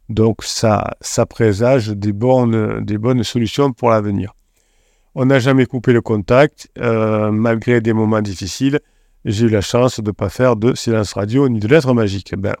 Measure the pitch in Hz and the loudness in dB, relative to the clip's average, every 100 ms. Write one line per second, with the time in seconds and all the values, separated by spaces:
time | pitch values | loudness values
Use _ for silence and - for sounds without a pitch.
0 | - 107 113 104 - - 113 104 - - | -8 0 0 0 -6 -2 0 0 -2 -8
1 | - - 113 - 113 98 120 135 107 101 | -8 -2 -2 0 0 2 2 2 0 -4
2 | 104 101 123 131 120 113 107 110 104 107 | -4 -2 2 2 2 0 -2 -4 -4 -4
3 | 113 127 107 123 110 - 143 120 120 110 | 0 0 -2 -2 -4 0 -2 0 0 0
4 | 104 98 92 _ _ _ _ _ _ _ | 0 -4 -6 _ _ _ _ _ _ _
5 | _ - 131 135 123 135 123 127 110 117 | _ -2 2 2 4 2 2 0 2 2
6 | - 107 95 123 151 _ - - 120 113 | 2 -4 2 4 4 _ -20 -6 -2 0
7 | 110 107 107 107 117 117 110 120 113 110 | 0 0 0 0 0 0 2 2 2 0
8 | 110 110 104 90 95 - 135 143 _ _ | 2 0 -2 -6 -10 -2 -2 -2 _ _
9 | _ _ - 104 117 107 90 120 127 - | _ _ -6 0 2 2 0 0 0 -2
10 | 107 98 101 - 127 113 113 143 - 110 | -8 -6 -6 0 0 2 0 -2 -2 -2
11 | 101 - 104 127 139 113 104 156 131 120 | -2 -4 -2 0 2 0 2 2 4 0
12 | 107 98 - - 101 - | 0 -4 -8 -8 -6 -6